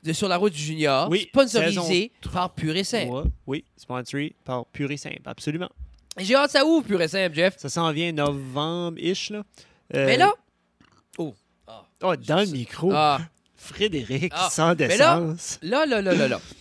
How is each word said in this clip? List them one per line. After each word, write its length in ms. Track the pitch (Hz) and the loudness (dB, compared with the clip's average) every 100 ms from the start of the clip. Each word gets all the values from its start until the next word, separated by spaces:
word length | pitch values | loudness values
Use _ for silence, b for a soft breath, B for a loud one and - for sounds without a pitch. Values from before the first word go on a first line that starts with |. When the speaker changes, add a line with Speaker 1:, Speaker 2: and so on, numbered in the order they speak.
Speaker 1:
de 120 | 160 | -6
Sur 140 | 160 202 | -2 0
la 100 | 175 | 2
route 160 | 208 | 0
du 40 | 151 | -2
Junior, 520 | 151 156 151 135 156 | -8 0 2 2 2
Speaker 2:
Oui, 160 | 185 185 | 0 0
Speaker 1:
sponsorisé 440 | 269 262 220 165 196 | 2 4 4 2 0
Speaker 2:
saison 260 | 170 180 226 _ - | 0 0 0 _ -8
Speaker 1:
par 220 | 180 180 | -4 -4
Pur 200 | - 156 | -4 -4
et 100 | 170 | -2
Simple. 200 | 196 233 139 | -2 -2 -2
Speaker 2:
trois. 180 | 127 170 - - | -2 -4 -4 -6
Oui, 180 | 143 - _ | -8 -8 _
sponsorisé 580 | - 127 120 143 151 - | -10 -10 -6 -6 -6 -10
par 220 | - 127 | -8 -8
Pur 260 | 117 - 139 | -8 -8 -6
et 60 | 143 | -6
Simple, 240 | 151 - - | -10 -14 -14
absolument. 420 | - - 156 180 - - - _ - | -10 -6 -6 -8 -12 -18 -18 _ -10
Speaker 1:
J'ai 180 | 185 262 | 0 2
hâte, 140 | 285 | 4
ça 120 | 285 | 4
ouvre, 220 | 302 330 240 | 4 4 2
Pur 160 | 196 | 0
et 60 | 160 | 0
Simple, 260 | 196 185 | 0 -2
Jeff. 240 | 151 180 - | 2 0 0
Speaker 2:
Ça 100 | 139 | -8
s'en 240 | 170 165 | -2 0
vient 180 | 151 170 | 0 -2
novembre-ish, 1160 | 156 147 139 131 131 156 175 175 165 165 190 - | 0 0 -2 -6 -4 -4 -4 -6 -4 -4 -4 -6
là. 160 | 208 202 b b b b | -10 -12 b b b b
Euh, 120 | 139 135 | 0 2
Speaker 1:
Mais 100 | 254 | 6
là, 160 | 381 466 _ _ _ _ _ _ _ - | 4 2 _ _ _ _ _ _ _ -8
oh. 160 | 156 104 _ _ - | -8 -8 _ _ -20
Ah. 180 | 110 - - | -20 -20 -6
Speaker 2:
Oh, 140 | 185 151 | -2 -2
dans 240 | 113 165 | 0 2
le 60 | 208 | 2
micro. 440 | 139 117 - 175 | -2 -8 -4 0
Speaker 1:
Ah. 260 | 151 151 139 165 _ _ _ | 4 4 2 -2 _ _ _
Speaker 2:
Frédéric, 760 | - 139 208 156 110 139 170 | -18 -4 -2 -2 -4 -4 -2
Speaker 1:
Ah. 140 | 156 185 | 0 0
Speaker 2:
sans 240 | - 160 | 2 2
Speaker 1:
Mais 220 | 165 139 196 | 4 2 6
là, 240 | 311 175 | 6 6
Speaker 2:
décence. 380 | 165 170 - - | 0 -4 -8 -10
Speaker 1:
là, 240 | 160 254 | -4 0
là, 160 | 311 226 | 2 0
là, 140 | 196 | 2
là, 140 | 175 135 | 2 2
là. 120 | 113 - - | 0 -6 -10